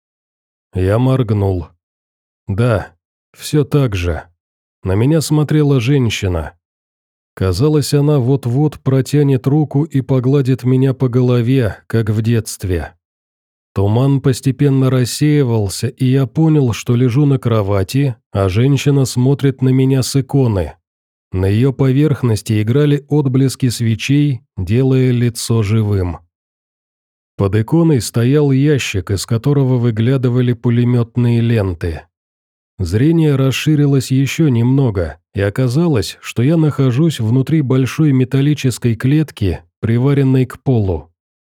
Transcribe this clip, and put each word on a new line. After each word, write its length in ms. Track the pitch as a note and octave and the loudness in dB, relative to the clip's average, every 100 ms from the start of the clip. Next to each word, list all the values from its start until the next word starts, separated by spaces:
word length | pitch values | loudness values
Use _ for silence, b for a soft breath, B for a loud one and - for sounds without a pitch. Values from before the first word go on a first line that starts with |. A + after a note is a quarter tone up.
| _ _ _ _ _ _ _ | _ _ _ _ _ _ _
Я 280 | F#2 F#2 A2 | -4 0 2
моргнул. 680 | B2+ C3 A2+ G#2 G2 F2+ E2 _ _ _ _ _ _ _ - | 2 0 0 0 0 -2 -6 _ _ _ _ _ _ _ -8
Да, 480 | G2 B2 G2+ - _ _ _ _ _ | -2 0 0 -4 _ _ _ _ _
все 280 | - D3+ | -4 -2
так 320 | C3+ D3 C3 F#2+ | 0 0 0 -2
же. 260 | F2 D2+ - _ _ _ _ _ | -4 -6 -10 _ _ _ _ _
На 100 | F#2 | -4
меня 260 | F#2+ C3 D#3+ | 0 2 0
смотрела 600 | - D3+ D3 D3+ D3 C3+ | 0 -2 0 0 2 2
женщина. 720 | A2+ D3 A#2 - G2 F2 D2 - _ _ _ _ _ _ _ | 2 0 0 -2 -4 -4 -6 -14 _ _ _ _ _ _ _
Казалось, 580 | - F#2+ F2 D3+ D3+ C3 | -4 -2 0 2 0 0
она 280 | D3 C#3+ D3 | 0 2 2
вот-вот 580 | A#2+ C3+ A#2+ B2+ D3+ - | 2 0 0 0 0 -2
протянет 680 | - C3+ B2+ D3 C#3+ C3 C3+ | -2 0 0 2 2 2 2
руку 340 | D3+ D3+ C#3+ | 0 0 -2
и 200 | D#3+ C3+ | -2 -2
погладит 600 | B2 C3 B2 C#3+ B2+ C3 | 0 0 2 0 0 0
меня 320 | B2+ C3 C3+ | 0 2 0
по 140 | B2 C3 | 0 0
голове, 680 | B2 B2 B2 A#2 C3+ A2 - _ | 0 2 2 2 0 0 -4 _
как 220 | A2+ A2 | -2 0
в 120 | G#2+ | 0
детстве. 720 | A2+ A#2 - - F#2+ F2 D2 - _ _ _ _ _ _ _ | 0 0 -2 -8 -4 -4 -6 -14 _ _ _ _ _ _ _
Туман 460 | - G2+ A2 C3+ C#3 | -2 0 2 2 2
постепенно 680 | C#3+ A#2 C#3 B2 D3 C3+ C3 | 0 -2 -2 0 0 2 2
рассеивался, 1000 | B2+ B2 - D3+ D3 B2+ A#2 G2+ - A2+ | 0 -2 -2 0 2 2 0 -2 -4 -8
и 160 | - | -2
я 240 | B2+ C3+ B2+ | 0 0 0
понял, 440 | - D#3+ D3+ B2+ | 0 2 2 2
что 220 | G2+ - | -2 -2
лежу 320 | A#2+ B2+ B2 C#3+ | 0 2 2 2
на 140 | C3+ | 0
кровати, 720 | A#2+ A2 G2 G2+ F#2+ C3+ C#3+ A2+ _ | 0 0 0 -2 -2 -2 -2 -4 _
а 180 | G2+ G2 | -2 0
женщина 560 | F#2+ C3 C#3 C#3+ C#3 B2+ | 2 2 2 2 0 0
смотрит 540 | - B2+ C#3 C#3 C3 | 0 0 2 0 0
на 100 | C3 | 0
меня 340 | C3 C3 C3+ | 2 2 0
с 100 | A#2 | 0
иконы. 600 | C#3 - C#3+ B2 G2 D#2 - _ _ _ _ _ | -2 0 0 0 0 -4 -8 _ _ _ _ _
На 140 | F#2+ G2 | -4 0
ее 260 | G#2 C3+ | 2 0
поверхности 880 | B2+ C3+ C3 D#3 C3+ B2 G#2+ - G#2+ | 0 0 2 2 0 0 -2 -2 -2
играли 440 | G#2+ C3+ D3+ C#3+ D3 | 0 0 2 0 0
отблески 600 | D3 C3+ B2+ C3+ - B2+ | -2 0 0 0 0 -4
свечей, 720 | A2 A2+ A2 - C#3+ D3 B2 - - | -2 -2 -2 0 0 0 -2 -10 -10
делая 560 | F2 A#2 C3 C3 B2+ | -2 0 2 2 2
лицо 500 | A#2+ A#2+ A#2 - A2+ | 0 -2 -4 -2 -2
живым. 560 | G2+ A2+ G#2 G2+ F2+ D#2+ - _ _ _ _ _ _ _ _ _ _ - | 0 0 0 -2 -2 -6 -16 _ _ _ _ _ _ _ _ _ _ -4
Под 180 | G2+ | -2
иконой 460 | G#2+ A2 D#3+ E3 C3+ | 0 0 2 2 2
стоял 500 | - A#2+ A#2+ D3+ C#3+ | 0 -2 0 2 2
ящик, 600 | C3 D3 C#3 - G2 - | 2 2 0 -2 -6 -6
из 140 | F#2 - | -8 -4
которого 500 | A2+ C#3+ C#3+ C3 B2+ | -2 0 0 2 2
выглядывали 800 | A#2 G#2+ A2+ C3+ B2 B2 B2 | 0 0 0 0 0 0 0
пулеметные 840 | A#2+ B2 A#2+ A#2+ B2 A#2 - A#2+ A#2+ | -2 0 0 2 0 -2 -2 0 2
ленты. 600 | A#2 A#2 F#2+ E2 F2 D#2 - _ _ _ _ _ _ - | 2 0 -2 -4 -6 -8 -12 _ _ _ _ _ _ -8
Зрение 580 | E2+ G#2 D3 E3+ D#3 C3+ | -4 0 2 2 2 2
расширилось 760 | C3+ B2 D#3 D3+ C#3+ C#3 - | 0 0 0 2 2 0 0
еще 380 | C3 C3+ - D#3+ | -2 -2 0 0
немного, 720 | A#2 A#2+ C#3 C3 F#2+ D#2+ - _ | 2 2 2 0 -2 -6 -8 _
и 80 | G2+ | -2
оказалось, 800 | G2+ G2+ B2+ C3 F3 B2+ - - | -2 0 -2 0 0 0 -2 -10
что 220 | - - | -10 -2
я 140 | B2+ E3+ | 0 2
нахожусь 640 | D#3 - C3+ A#2+ E3 C#3 | 0 0 0 2 0 0
внутри 400 | A2 B2+ C3 D#3+ | 0 0 0 0
большой 500 | B2+ C3 B2+ - D#3 | 0 0 0 0 0
металлической 840 | C3 B2+ C3+ C#3+ C#3+ C3 - A#2+ A2+ | 2 0 0 0 0 -2 -2 -2 -2
клетки, 640 | B2+ D3+ D3+ - G2 D#2 - _ | 0 0 -2 -4 -4 -4 -10 _
приваренной 680 | G#2 A#2+ C3+ C#3 C3+ C3 B2+ | -4 0 0 2 2 2 0
к 140 | - | -4
полу. 520 | - A#2+ F#2+ D#2+ - _ _ _ | -2 0 0 -4 -8 _ _ _